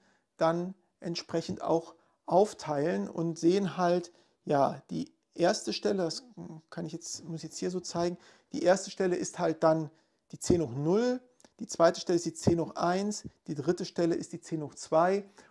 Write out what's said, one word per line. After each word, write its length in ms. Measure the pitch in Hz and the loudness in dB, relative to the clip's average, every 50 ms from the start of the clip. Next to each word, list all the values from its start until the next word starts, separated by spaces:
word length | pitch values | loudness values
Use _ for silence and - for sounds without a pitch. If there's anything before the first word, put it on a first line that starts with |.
| _ _ _ _ _ _ _ | _ _ _ _ _ _ _
dann 380 | - 165 165 165 175 175 190 190 _ _ _ _ - | 0 2 2 2 0 -4 -6 -10 _ _ _ _ -10
entsprechend 640 | - 175 170 - - - - 165 165 - - - | -8 -6 -6 -6 -8 -4 -4 -4 -4 -4 -8 -6
auch 320 | - - 156 165 170 - - _ _ _ _ _ - | -2 0 0 0 0 -4 -20 _ _ _ _ _ -4
aufteilen 800 | - 170 180 208 208 - - - 151 151 143 143 170 190 202 202 - | 2 4 4 4 4 0 -10 -6 -4 -2 0 0 0 0 -2 -4 -4
und 300 | - - 165 165 160 - | -4 -2 -2 -2 -2 2
sehen 400 | 165 170 185 202 202 175 143 185 | 4 4 4 4 0 -2 -2 0
halt, 340 | 180 175 175 180 175 - _ _ _ _ _ _ - | 2 2 2 0 -2 -6 _ _ _ _ _ _ -2
ja, 380 | - 151 139 135 131 160 139 - - | 0 2 4 4 2 0 -4 -10 -8
die 220 | 175 160 - - _ _ _ _ - | -6 -6 -6 -8 _ _ _ _ -2
erste 380 | - 170 180 214 - - 220 | 2 2 2 2 0 -2 -6
Stelle, 320 | 208 - - 208 208 190 175 | -6 -2 -2 -2 0 0 -2
das 200 | 160 - - - - 220 170 170 170 160 160 _ - | -2 -4 -8 -12 -16 -18 -16 -14 -14 -16 -18 _ -14
kann 160 | - 170 170 | -10 -8 -8
ich 60 | 156 | -8
jetzt, 320 | 160 160 - - - - - | -8 -10 -12 -12 -12 -12 -10
muss 140 | 160 165 156 | -10 -10 -8
ich 60 | - | -10
jetzt 140 | 156 - - | -10 -8 -6
hier 120 | 185 180 | -6 -4
so 100 | 175 185 | -4 -6
zeigen, 380 | 175 - - 170 175 175 180 - - - - _ _ _ | -8 -4 -2 0 0 0 -2 -6 -14 -20 -20 _ _ _
die 100 | - - | -4 2
erste 280 | - 175 190 190 - 202 | 6 6 6 4 2 -6
Stelle 260 | - - 190 185 180 | -4 0 0 0 0
ist 220 | - 190 - - - | 0 -2 -6 -4 -2
halt 240 | 175 165 160 - | -2 0 0 4
dann 280 | - 160 160 160 156 147 _ _ _ _ _ _ _ - | 4 4 4 4 0 -6 _ _ _ _ _ _ _ -20
die 60 | - - | -16 -6
zehn 240 | - - 180 175 | 2 2 4 4
hoch 100 | 156 117 | 4 0
null, 480 | 117 135 147 160 185 220 240 247 254 254 - _ _ _ _ _ _ - | -2 -2 0 2 2 2 2 2 0 -4 -6 _ _ _ _ _ _ -14
die 80 | 226 | -12
zweite 340 | - - - 170 170 175 - | -6 2 4 4 4 4 2
Stelle 160 | - - 175 | -2 0 0
ist 80 | 170 - | 0 0
die 100 | 165 160 | -2 -4
zehn 260 | - - - 170 170 | 0 2 2 2 2
hoch 140 | 160 - - | 0 -2 -2
eins, 480 | - - 170 180 190 202 208 208 - - - _ _ - | -2 0 0 0 0 -2 -2 -4 -6 -10 -14 _ _ -10
die 80 | - 156 | -10 -8
dritte 300 | 143 135 170 180 - 185 | -4 0 0 0 -2 -2
Stelle 300 | - - - 175 165 170 | -6 -2 0 0 2 0
ist 180 | - 170 - | -2 -4 -8
die 80 | - 170 | -12 -14
zehn 220 | - - 170 156 | -10 -8 -8 -6
hoch 120 | 147 139 - | -8 -8 -10
zwei 540 | - - - - 160 170 185 196 202 202 - _ - - _ | -12 -4 2 4 4 4 4 2 0 -2 -8 _ -20 -20 _